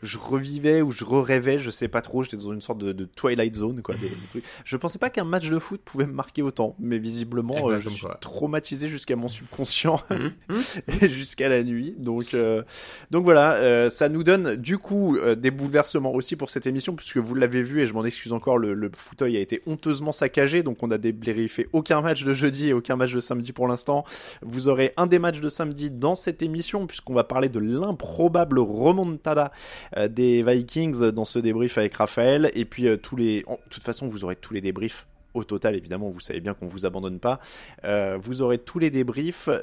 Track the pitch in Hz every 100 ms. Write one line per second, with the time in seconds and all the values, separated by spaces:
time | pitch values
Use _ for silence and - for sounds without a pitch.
0 | 110 110 - 135 135 147 147 156 151 120
1 | 107 131 123 131 123 139 127 - 117 117
2 | - 127 127 107 101 107 - 110 101 95
3 | 92 - 131 120 113 110 107 127 110 113
4 | 101 92 92 - - - - 131 170 190
5 | 247 247 170 180 160 160 - 196 - 135
6 | 139 135 135 - 139 131 110 - 120 117
7 | 110 117 117 120 117 143 139 107 104 104
8 | 92 - - - 151 151 151 135 151 151
9 | - 123 120 110 131 - 135 - 156 160
10 | - 190 143 - _ 208 254 196 - -
11 | 196 131 135 - 135 127 120 117 139 208
12 | 123 117 120 123 117 110 110 - - -
13 | - 165 175 160 147 127 123 120 120 -
14 | 147 156 165 196 170 110 123 196 - 202
15 | 196 139 101 113 127 135 139 143 147 156
16 | 135 127 131 156 135 - 123 135 - 165
17 | - - 113 127 123 123 123 147 131 110
18 | 113 - 113 117 120 123 110 101 104 90
19 | - - 127 113 98 113 - 156 160 143
20 | 147 147 139 - 139 165 156 117 117 110
21 | 113 110 113 110 113 - 120 160 156 156
22 | 156 151 135 135 143 135 147 123 120 127
23 | 127 123 120 123 120 127 123 123 - 143
24 | 147 - - - - 120 131 131 135 -
25 | 180 175 170 156 151 - 160 143 147 127
26 | 139 185 - 165 165 160 165 208 185 -
27 | - 123 - 131 135 117 107 123 190 180
28 | - - 170 170 170 131 113 104 135 185
29 | 180 160 - 151 143 - - - - -
30 | 107 113 123 120 117 123 120 156 165 131
31 | 117 110 110 120 113 110 123 - 104 -
32 | 107 - 120 143 156 - 113 - 123 107
33 | - 123 117 107 - - - - - 117
34 | 135 107 95 92 - 107 95 95 110 -
35 | - _ _ 123 107 104 110 101 87 92
36 | 101 90 - - 87 98 90 92 92 92
37 | 95 92 120 127 - - - - - 104
38 | 98 95 101 127 127 120 - 175 160 131
39 | 127 120 156 175 - 131